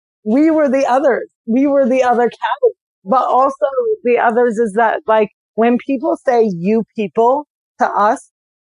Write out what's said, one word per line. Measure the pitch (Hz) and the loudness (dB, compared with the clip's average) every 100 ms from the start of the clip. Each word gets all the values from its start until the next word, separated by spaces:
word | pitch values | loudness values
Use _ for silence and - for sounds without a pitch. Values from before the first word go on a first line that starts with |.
| _ _ | _ _
We | 214 247 311 | -2 2 2
were | 311 294 | 2 0
the | 269 269 | 0 0
others. | 247 294 220 - _ - | 0 0 0 -4 _ -4
We | 233 285 | 0 2
were | 277 262 | 2 2
the | 262 | 2
other | 247 240 240 | 2 2 0
category. | - - 233 508 - _ _ | -2 -6 0 -2 -2 _ _
But | 190 254 | -2 0
also | 247 247 269 269 277 269 247 427 | 2 2 0 0 -4 -2 -2 -2
the | 285 240 | 0 0
others | 226 233 247 214 | 0 0 0 0
is | 233 190 | -2 0
that, | 226 - - | -2 -2 0
like, | 220 214 _ _ - | 0 0 _ _ -2
when | 226 247 | 0 0
people | - 269 302 339 - | -2 -4 -4 -4 0
say | 240 226 | 0 0
"you | 175 180 220 214 - | -2 -2 -2 -2 -8
people" | 202 - 233 277 294 _ _ - | -6 0 0 0 -4 _ _ -6
to | 240 | -4
us, | - 208 269 - _ _ _ | 0 0 -2 -6 _ _ _